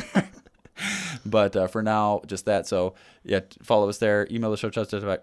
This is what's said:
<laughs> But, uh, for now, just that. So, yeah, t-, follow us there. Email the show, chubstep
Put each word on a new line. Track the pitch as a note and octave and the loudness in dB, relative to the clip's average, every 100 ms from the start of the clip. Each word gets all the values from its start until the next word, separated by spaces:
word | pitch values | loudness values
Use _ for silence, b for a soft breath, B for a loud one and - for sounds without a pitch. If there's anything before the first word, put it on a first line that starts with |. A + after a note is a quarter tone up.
| - | -2
<laughs> | G3+ - - - _ - - G3 G3+ F3 C#3+ G#2+ | -2 -2 -10 -20 _ -20 -10 -6 -6 -8 -10 0
But, | G#2+ G2+ G2 | 4 4 2
uh, | F#2 | 0
for | A2+ | 0
now, | G#2+ G#2+ G#2 G#2 - | 0 2 2 0 -4
just | F#2+ - | -6 0
that. | G2 - | 0 0
So, | F#2+ F#2 - B B | 0 -2 -4 B B
yeah, | - F#2+ | -2 -2
t-, | - - | -2 -14
follow | - A2 G2+ | 2 4 4
us | G#2 | 2
there. | G#2+ G#2 G#2 | 2 2 0
Email | A#2 A2+ | -2 -2
the | G#2+ | -2
show, | A2 | -4
chubstep | A2+ G#2+ G#2 G2+ F#2 | -4 -4 -4 -2 -4